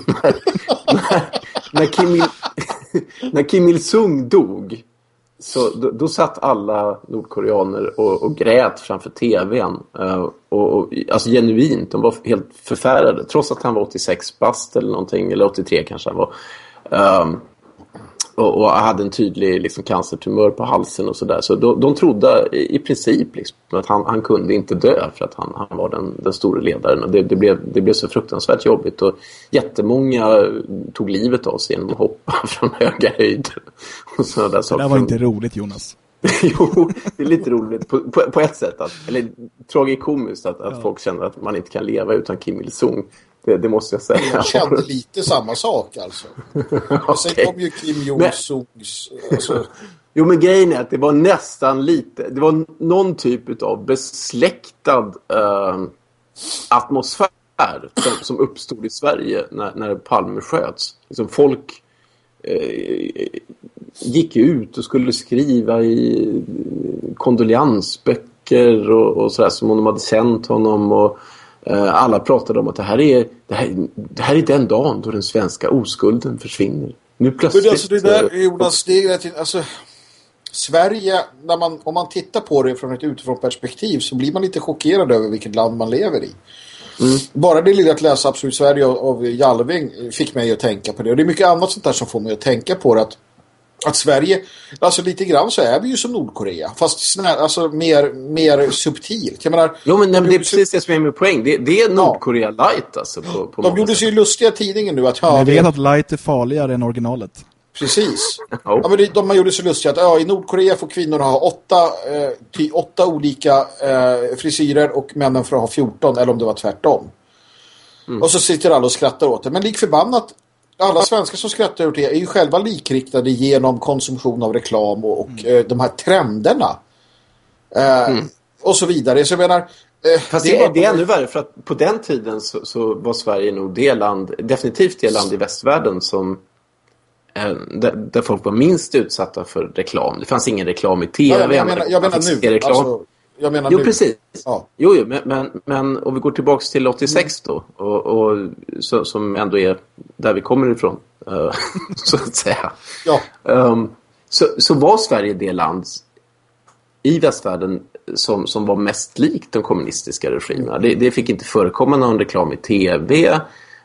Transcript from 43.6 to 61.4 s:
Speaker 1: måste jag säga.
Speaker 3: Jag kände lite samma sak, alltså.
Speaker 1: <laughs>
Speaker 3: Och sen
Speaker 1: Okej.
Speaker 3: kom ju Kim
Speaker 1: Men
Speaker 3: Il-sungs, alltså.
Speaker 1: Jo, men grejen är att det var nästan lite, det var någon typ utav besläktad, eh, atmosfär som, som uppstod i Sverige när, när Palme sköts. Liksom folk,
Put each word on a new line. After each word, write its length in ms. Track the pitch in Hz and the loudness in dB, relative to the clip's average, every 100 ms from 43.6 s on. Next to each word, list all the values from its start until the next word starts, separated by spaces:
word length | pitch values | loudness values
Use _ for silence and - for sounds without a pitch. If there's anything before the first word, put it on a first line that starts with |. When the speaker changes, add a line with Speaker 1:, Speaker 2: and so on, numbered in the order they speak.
| 113 | 2
Speaker 1:
måste 260 | 110 - 101 | -2 -2 -8
jag 60 | |
säga. 180 | - 101 - | -2 0 0
Speaker 3:
Jag 120 | - - | -2 0
kände 360 | 131 - - | 0 0 0
lite 400 | 135 131 - 196 | -2 -8 -10 -8
samma 320 | 147 143 113 117 | -2 -2 -2 -6
sak, 420 | 226 143 - 117 | -2 -4 -4 -12
alltså. 300 | 92 - - - - | -16 -16 -20 -20 -10
Speaker 1:
<laughs> 540 | 147 131 143 - 185 - | -8 -4 -4 -2 -4 0
Speaker 3:
Och 120 | - | -2
sen 120 | 170 | -2
Speaker 1:
Okej. 140 | 165 - | 0 0
Speaker 3:
kom 140 | 180 | 0
ju 100 | 175 | -8
Kim 460 | - 156 151 139 139 | -6 -8 -6 -4 0
Speaker 1:
Men 100 | 175 | 0
Speaker 3:
Il-sungs, 800 | - - 135 123 117 104 - - 127 - | 0 -8 -8 -10 -18 -18 -16 -16 -14 -4
alltså. 340 | - - 123 - - 202 - _ | -4 -2 -4 -6 -16 -20 -20 _
Speaker 1:
Jo, 120 | 151 160 | 2 4
men 140 | 170 | 4
grejen 320 | 180 190 180 | 6 6 4
är 60 | 131 | 2
att 80 | 123 | -2
det 80 | 143 | 0
var 140 | 147 | 2
nästan 760 | 147 175 175 - - 135 135 143 | 4 4 2 -2 -2 0 0 0
lite, 440 | 160 - - - | 0 -2 -12 -8
det 120 | 127 | 0
var 240 | 156 156 160 - | 2 2 -2 -6
någon 320 | 165 180 190 165 | 0 2 0 0
typ 340 | - 123 123 | -2 -2 -6
utav 360 | 117 101 110 101 | -6 -4 -4 -2
besläktad, 1300 | 131 - - - 120 170 - - _ - 131 107 90 - | -4 -4 -12 -8 0 0 0 -20 _ 0 0 0 -10 -4
eh, 480 | 107 104 101 95 92 90 - _ _ _ - - - - | 0 0 0 -2 -4 -8 -12 _ _ _ -18 -12 -10 0
atmosfär 600 | 120 - 135 127 - 196 _ _ - 104 69 - - | 0 0 -4 -4 -4 -4 _ _ -4 -4 -4 -8 -4
som, 160 | 127 113 | -4 -4
som 180 | - 123 | -6 -2
uppstod 460 | 131 - - 113 110 | -2 -4 -14 -12 -12
i 40 | |
Sverige 560 | - 147 151 110 104 - | -4 -2 -2 -4 -6 -6
när, 200 | 107 101 - | -8 -10 -8
när 200 | 107 98 | -8 -6
Palme 460 | - 113 95 101 | -2 -2 0 -8
sköts. 540 | - 160 - - - _ - | -4 -4 -4 -8 -12 _ -16
Liksom 180 | - 107 | -8 -4
folk, 560 | - | 2